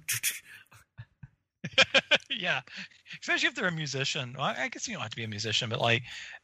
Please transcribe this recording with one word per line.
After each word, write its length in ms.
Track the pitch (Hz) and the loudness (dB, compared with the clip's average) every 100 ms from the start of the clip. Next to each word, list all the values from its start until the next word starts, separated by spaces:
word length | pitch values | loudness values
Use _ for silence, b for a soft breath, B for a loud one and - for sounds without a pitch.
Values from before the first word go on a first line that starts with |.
| - - - - B B B B _ - - _ - _ _ _ - - - 269 - 302 - | 0 -2 -2 -4 B B B B _ -20 -20 _ -20 _ _ _ 0 4 6 6 6 2 2
Yeah, 320 | 254 180 139 - B 180 B B B | -4 0 -2 -4 B -14 B B B
especially 280 | - 339 320 | -2 2 2
if 60 | 277 | 2
they're 120 | 185 | 0
a 40 | |
musician. 640 | 160 147 131 143 156 120 139 | 0 -2 -2 -2 -2 -4 -2
Well, 80 | 165 | -2
I, 180 | 226 | -2
I 40 | 254 | -4
guess 180 | - - | -4 -8
you 60 | |
don't 80 | 185 | -6
have 100 | 110 | -6
to 60 | 120 | -6
be 60 | |
a 40 | 110 | -6
musician, 420 | 104 107 107 117 | -4 0 0 0
but, 120 | 110 | 2
like, 220 | 117 117 123 B B B | 4 4 0 B B B